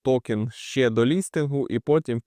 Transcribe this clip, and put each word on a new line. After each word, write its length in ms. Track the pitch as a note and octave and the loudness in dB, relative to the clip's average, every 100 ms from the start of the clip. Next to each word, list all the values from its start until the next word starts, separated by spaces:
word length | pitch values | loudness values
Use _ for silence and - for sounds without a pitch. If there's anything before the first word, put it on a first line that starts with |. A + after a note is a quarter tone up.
токен 460 | - B2+ - G#2+ A2+ | 0 0 0 -4 -4
ще 380 | - - - B2 | -8 -6 0 2
до 160 | A2+ A#2+ | 4 2
лістингу, 600 | F3 - D#3+ D3 C#3 - | 2 -2 -4 -2 -2 -2
і 100 | A#2 | -4
потім 420 | - D3+ C#3 A#2 | 0 0 0 -4